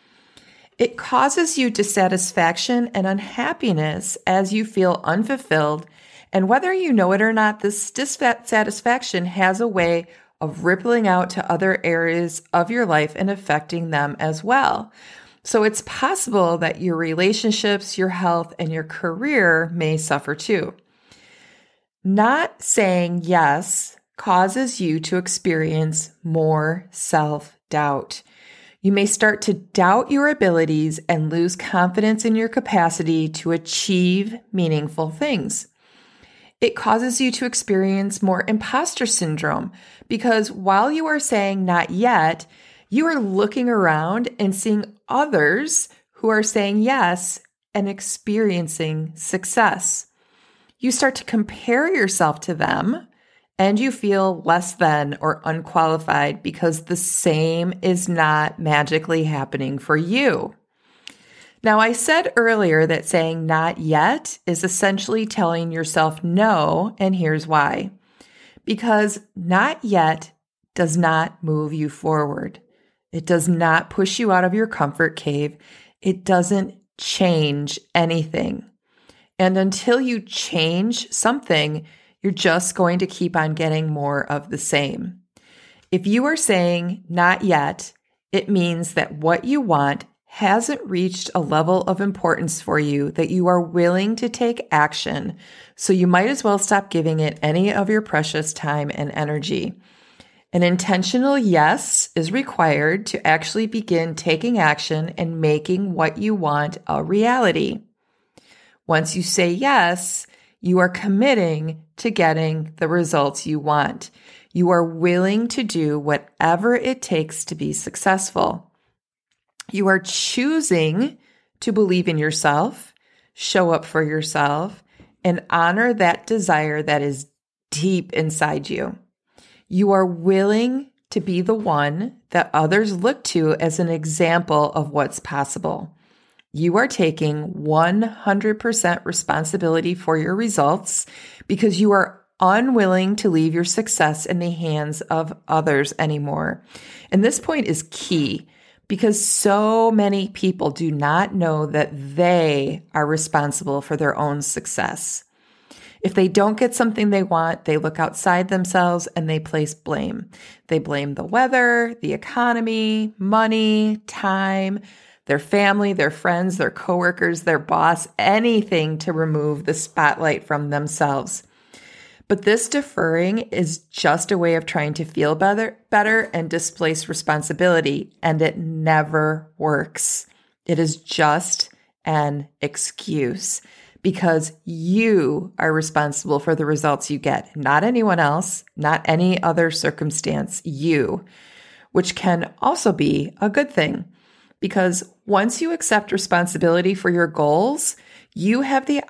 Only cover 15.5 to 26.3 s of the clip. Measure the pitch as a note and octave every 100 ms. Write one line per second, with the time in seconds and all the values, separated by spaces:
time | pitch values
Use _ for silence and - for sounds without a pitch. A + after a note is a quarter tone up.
15.5 | A3+ G#3+ G#3+ - - C4+ F#4+ - G#3 E3+
16.5 | E3+ E3 - F3+ E3 E3 D#3+ F#3+ G#3+ A3+
17.5 | G#3 G#3 G3+ G3+ - F#3 F3+ F#3 E3+ E3
18.5 | - E3 D#3+ D#3 - F3 E3+ C#4+ C4+ F3
19.5 | D#3+ E3 E3+ D#3 D#3 - C#3+ C#3+ D3+ -
20.5 | F#3+ - - _ _ _ - _ _ _
21.5 | _ _ _ _ _ F#3 G3 A3+ D4 F4
22.5 | - - - F#3 F3+ F3 F3 E3 F3 D3
23.5 | D3 F#3 - - - _ - G#3+ F3+ F#3
24.5 | A#3+ C4 - F3 D#3 D#3+ F3+ F3+ - F#3
25.5 | D#3+ D#3+ D#3 D#3 D#3 - _ E3+